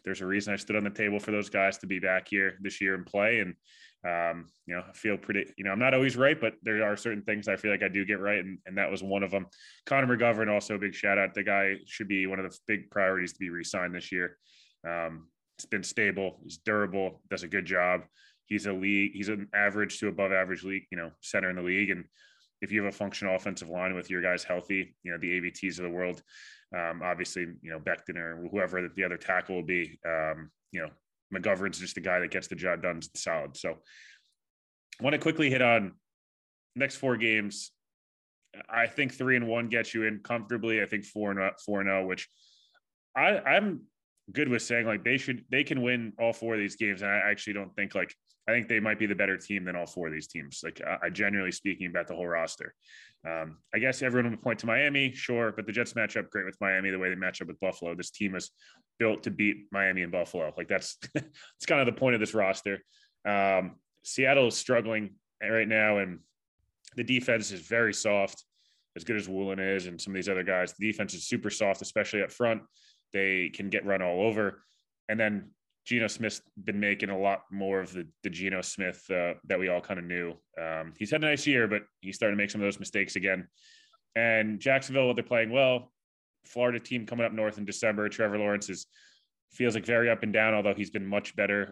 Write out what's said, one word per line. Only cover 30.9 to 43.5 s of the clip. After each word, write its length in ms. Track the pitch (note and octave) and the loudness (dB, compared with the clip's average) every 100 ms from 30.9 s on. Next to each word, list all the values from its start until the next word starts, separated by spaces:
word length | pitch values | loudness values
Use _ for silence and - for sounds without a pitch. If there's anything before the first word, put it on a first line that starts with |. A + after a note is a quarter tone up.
| - _ _ _ | -12 _ _ _
McGovern's 460 | F#2+ F2+ F#2 G2 F2 | -4 0 0 0 -6
just 180 | F2+ F#2+ | -8 -4
a 40 | |
guy 180 | F2+ F2 | 0 0
that 100 | E2+ | 0
gets 180 | F#2+ - | -4 -6
the 80 | E2 | -4
job 280 | F2+ E2+ | -2 -2
done 180 | F2+ E2 D#2 - | -2 -4 -8 -8
solid. 420 | F#2 D#2+ C#2+ C#2 | -4 -2 -4 -8
So 140 | F2 D#2 _ - - - _ _ _ _ _ _ _ - | -8 -8 _ -20 -20 -20 _ _ _ _ _ _ _ -4
I 40 | |
wanna 140 | C3 D3 | 0 2
quickly 320 | D#3+ D#3+ C#3+ | 0 2 2
hit 140 | C3 | 6
on 300 | B2 A2+ G2 - _ _ _ _ _ _ _ B2 | 6 6 2 -8 _ _ _ _ _ _ _ -4
next 220 | C3+ - | -4 0
four 200 | C3+ A#2 | 0 2
games. 540 | A2+ A2 G2+ - - _ _ _ _ _ _ _ _ - - | 2 2 0 -8 -12 _ _ _ _ _ _ _ _ -20 -4
I 160 | A#2 A#2 | 2 2
think 280 | C#3 C3+ | 2 -2
three 220 | - C3 B2+ | 0 2 4
and 120 | A#2 | 4
one 220 | A#2 A#2 | 0 2
gets 260 | A#2 A2 A2+ | 0 0 0
you 80 | |
in 160 | A2 G#2+ | 0 -2
comfortably. 640 | - A#2+ G#2 A#2+ A2+ A2 | -4 -4 -2 -2 2 2
I 20 | F#2+ | 2
think 180 | G#2 | -2
four 280 | G2+ G#2+ G#2 | -4 -4 -2
and, 200 | G2 F#2+ - - | 0 0 -2 -4
four 160 | G2+ | 0
and 80 | G2 | 2
oh, 160 | F#2+ F#2 | 2 0
which 240 | F2+ - _ _ _ _ _ _ _ _ C3 | -4 -6 _ _ _ _ _ _ _ _ 2
I, 220 | F3 G#3 | 4 4
I'm 420 | C3 | 4